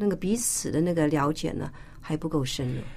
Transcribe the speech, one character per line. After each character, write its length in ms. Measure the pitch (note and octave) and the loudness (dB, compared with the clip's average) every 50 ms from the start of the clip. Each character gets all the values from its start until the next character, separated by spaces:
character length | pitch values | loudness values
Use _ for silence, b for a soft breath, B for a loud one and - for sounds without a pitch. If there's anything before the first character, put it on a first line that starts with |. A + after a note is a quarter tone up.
那 60 | G#3 G3+ | 2 2
个 80 | F#3 | 2
彼 200 | E3+ - F#3 G#3+ | 2 2 0 0
此 360 | A#3+ A#3 - - - - D#3+ | 2 2 0 0 0 -2 0
的 100 | - D3 | 2 2
那 100 | E3 F3+ | 2 4
个 140 | E3+ E3 D#3 | 4 4 4
了 260 | D3 D3+ D3 C#3 D3 | 4 4 4 4 2
解 200 | D#3 - - D#3+ | 2 0 -2 -2
呢， 180 | - - - - b b b b b b | -2 -4 -4 -6 b b b b b b
还 180 | - - D#3 D3+ | -6 -4 -4 -2
不 100 | D#3+ D#3+ | -2 0
够 160 | D#3+ D3+ C3 | 0 0 0
深 240 | C3 - - C3+ B2+ | 0 -2 -2 -2 -2
入。 120 | B2+ C3 - b b | -2 -4 -6 b b